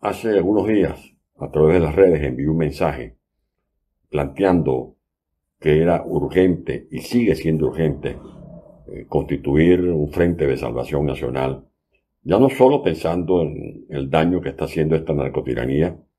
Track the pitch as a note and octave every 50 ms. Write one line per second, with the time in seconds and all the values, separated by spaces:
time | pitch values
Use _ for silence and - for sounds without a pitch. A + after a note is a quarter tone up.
0 | - G#2 G2 - - A2+ G#2+ G2 E2+ F#2 G#2+ G#2 F#2 G#2+ A2 G#2 F2+ C#2+ C2+ -
1 | - - _ _ _ _ _ _ C#2 - - D2+ D2+ D2+ F2 F#2 E2+ D#2 D2+ F2
2 | F#2+ F2+ E2 D2+ D2 C2+ B1+ B1 C#2 D2+ D#2 E2 D#2+ D2+ D2+ - F#2 D#2+ C#2+ -
3 | A1+ A1 - _ _ _ _ _ _ _ _ _ _ _ _ _ _ _ _ _
4 | _ _ - D2+ C#2+ C#2 C#2 - G2 F#2+ F2+ F2 D2+ C#2 C2 B1+ B1 - - _
5 | _ _ _ _ _ _ _ _ _ _ _ _ - D#2 D2+ D#2 E2 E2+ F2 E2
6 | - - - E2 - - - F2+ F#2 F#2 F2+ - - - - - - - - -
7 | - - - B2 A#2 G2+ D#2+ - - E2 D#2+ D#2 D#2 B1+ - D#2+ E2 D#2 C#2+ C#2
8 | - - B1 - - - - - - - - - - - - - - - - F#2
9 | - _ - D2+ C#2+ - D2 C#2 - C#2 C#2 D2+ D#2+ E2+ F2+ F2 F2+ F2 E2+ D#2
10 | D2+ D2+ - - F2 F2 E2+ D#2+ D#2+ C#2+ C2+ - - B1+ A#1+ A#1+ A#1+ B1 D#2 C#2+
11 | D2 D2 C2+ C2 C2+ B1 B1+ C2 C2 C2 C2+ - - _ _ _ _ _ _ _
12 | _ _ _ _ _ - F2 G#2 B2+ C3+ - - B2+ B2+ C#3+ C#3 - F#2 D#2+ D#2
13 | - E2 E2+ F2+ F2 D#2 F#2 F2 E2 D2+ D2 D#2 - - - - - _ - C#2+
14 | C#2 C2+ C#2 D#2+ E2 E2+ F2+ F2+ - D2+ - - E2 D#2 D2+ D#2+ D#2 D#2 D#2 D#2
15 | D#2+ - D#2+ D2 C2+ C2+ C2+ - - B1+ B1 A1+ A#1+ B1+ C2+ C#2+ D#2+ F2 E2 -
16 | - _ _